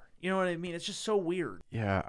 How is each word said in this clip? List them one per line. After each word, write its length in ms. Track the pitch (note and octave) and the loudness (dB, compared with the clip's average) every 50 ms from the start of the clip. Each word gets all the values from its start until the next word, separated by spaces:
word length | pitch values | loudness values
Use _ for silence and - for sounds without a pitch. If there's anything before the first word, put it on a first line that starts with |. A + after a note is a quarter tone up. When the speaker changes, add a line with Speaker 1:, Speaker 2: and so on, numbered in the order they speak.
| - - - - | -20 -20 -14 -6
Speaker 1:
You 100 | - F3+ | -2 0
know 80 | F#3+ F#3+ | 2 2
what 100 | F#3 F3+ | 2 2
I 100 | F3 E3 | 0 -2
mean? 180 | F3 F3+ E3 | -4 -6 -6
It's 100 | E3+ E3 | -6 -6
just 160 | G#3 G3+ - | -6 -6 -4
so 160 | - - G#3+ G3+ | 0 2 2 2
weird. 440 | F#3 D#3+ F3+ F#3 E3 A#2 F#2+ F2+ - - | 2 2 0 0 -2 -4 -4 -10 -12 -6
Speaker 2:
Yeah, 320 | - A2 A2 G2+ G2 F#2 - | -4 0 2 2 2 2 2